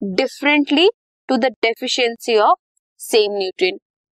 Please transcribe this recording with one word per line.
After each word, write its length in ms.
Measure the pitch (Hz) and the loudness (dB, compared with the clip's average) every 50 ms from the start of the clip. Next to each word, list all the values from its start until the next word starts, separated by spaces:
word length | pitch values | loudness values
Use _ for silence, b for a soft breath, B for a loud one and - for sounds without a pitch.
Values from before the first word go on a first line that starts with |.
| - | -10
differently 880 | 196 185 180 262 247 - - 277 285 294 302 285 - 285 277 339 415 480 _ _ _ _ _ _ - | -6 -4 -2 -4 -4 -4 -4 -2 0 2 2 2 2 2 2 2 2 0 _ _ _ _ _ _ -4
to 60 | - 247 | -2 0
the 120 | 226 262 | 0 -2
deficiency 880 | 226 _ - 226 226 - 262 247 - - 247 233 233 - - - 233 | -2 _ -4 -4 -4 -4 -6 -6 -4 -2 -2 -2 -4 -6 -4 0 2
of 200 | 214 208 269 359 - _ _ _ _ _ _ _ - - - | 2 4 2 2 0 _ _ _ _ _ _ _ -20 -6 0
same 220 | - - - 202 | 2 2 2 2
nutrient। 460 | 202 202 190 185 185 - - 185 190 - _ _ _ _ _ _ | -2 -4 -6 -6 -4 -2 -2 -2 -2 -4 _ _ _ _ _ _